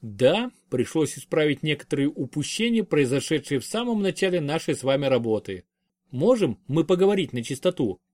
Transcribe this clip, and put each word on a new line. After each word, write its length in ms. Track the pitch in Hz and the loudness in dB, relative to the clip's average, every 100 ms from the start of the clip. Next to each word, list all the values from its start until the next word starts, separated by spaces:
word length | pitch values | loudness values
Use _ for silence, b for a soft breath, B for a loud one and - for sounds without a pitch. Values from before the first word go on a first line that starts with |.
"Да, 480 | 117 101 127 190 247 - _ | -14 2 4 4 -2 -8 _
пришлось 480 | 127 123 160 147 - | -2 0 0 -2 -4
исправить 460 | - 160 151 139 | -4 0 2 0
некоторые 460 | 156 151 - 147 139 | -2 -4 -2 -2 0
упущения, 720 | - 139 - 139 - 226 226 | -2 -6 -4 -6 -2 0 0
произошедшие 760 | 190 147 135 135 - 156 139 139 | 2 2 2 0 0 -4 -2 -4
в 60 | - | -2
самом 380 | 214 240 220 | -4 -2 0
начале 360 | 196 - 190 180 | -2 0 0 0
нашей 360 | 143 160 - 139 | -2 -4 -2 -2
с 80 | |
вами 240 | 131 139 143 | 0 0 2
работы. 560 | 131 117 107 - 95 - _ _ _ _ | 2 2 -2 -2 -12 -12 _ _ _ _
Можем 460 | 127 175 247 175 107 _ | -2 2 4 2 -2 _
мы 160 | 147 | -2
поговорить 500 | 160 185 190 202 151 | 2 2 4 2 -2
на 100 | 123 | -4
чистоту?" 560 | 117 135 185 175 123 90 _ | -6 -2 -2 0 -2 -4 _